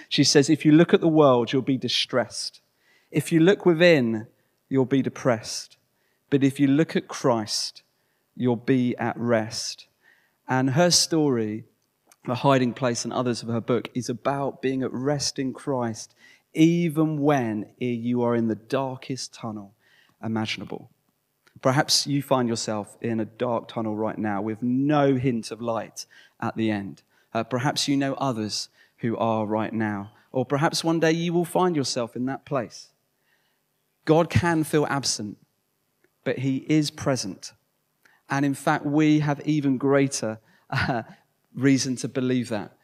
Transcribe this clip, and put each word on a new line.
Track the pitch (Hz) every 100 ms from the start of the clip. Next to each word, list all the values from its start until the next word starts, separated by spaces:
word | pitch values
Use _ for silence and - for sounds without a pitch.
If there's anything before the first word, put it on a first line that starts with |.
| -
She | -
says, | 135 156 139
"If | 147 156
you |
look | 151 175
at | 202
the | 170
world, | 156 147 123 117
you'll | 135
be | 123 131
distressed. | 127 - - 127 113 - - - _ _ _ _ _
If | 147 -
you | 165
look | 170 202 180
within, | 160 175 156 117 113 110 _ _ _ _
you'll | 135 127
be | 135
depressed. | 123 - 135 110 - - - _ _ _ _ _ _
But | 143
if | 135 131
you | 143
look | 139 165 185
at | -
Christ, | - 139 117 107 - - - _ _ _ _ _ -
you'll | 123 117
be | - 131 123 -
at | 117 -
rest." | 120 117 110 - - - - _ _ _ _ _ -
And | 131 135
her | 131 175
story, | 170 - 160 147 120 107 110 117 _ _ _ _ _ -
The | 120
Hiding | 143 135 123
Place, | 104 127 117 117
and |
others | 113 123 113
of | 117
her | 117
book, | 104 120 -
is | 127 117
about | 120 131 139 139 -
being | 131 135
at | 127
rest | 120 131 147 - -
in | 131
Christ, | 117 - 131 120 110 - _ - _ _
even | - 165 170 175 147 156 151
when | 143 143 117 107 98 _
you | 123 120 117 123
are | 120 117
in | 113
the | 104
darkest | - 131 135 127 - 131 -
tunnel | - 117 107 101 _ _ _ _ _
imaginable. | 110 110 110 - - - - _ _ _ _ _ _ -
Perhaps | - 135 - - 143
you | 143
find | - 131 120
yourself | 113 - 107 101 -
in | 117 113
a | 110
dark | - 123 117 -
tunnel | 120 110 107
right | 107 80
now | 107 101
with | 110 110
no | 123 127 139 147 139 131
hint | 131 117 104
of | 110
light | 117 113 98 - - - - _
at | 117 -
the | 110
end. | 104 95 - _ _ _
Uh, | 113
perhaps | 113 123 143 143 -
you | 139
know | 139 135
others | 135 110 107 - - _ _ _
who | 120 113
are | 113 110 107
right | 110 107
now. | 110 107 101 101 - _
Or | 127 123
perhaps | 139 - -
one | 165 165
day | 160
you | 165 175
will | 170 170
find | - 180 156
yourself | 127 - 117 117
in | 127
that | 135 -
place. | 139 101 - - _ _ _ _ _ _ _ _ _ _ _
God | - 156 165
can | - 170 160
feel | 151 151 147
absent, | 139 - - 104 - _ _ _ _ _ _ _ _
but | - 127
he | 135 131 -
is | 156 147
present. | - 143 131 98 - - - _ _ _ _ _ _ -
And | 139 143
in |
fact, | 135 - 151 147
we | 147 156 151
have | 147 143 -
even | 151 139 127
greater, | 135 139 139 - 110 110 _ _ -
uh, | 135 - 123 - - _ _ _ -
reason | 135 135 135 120
to | -
believe | 131 127 127 110
that, | 107 85 -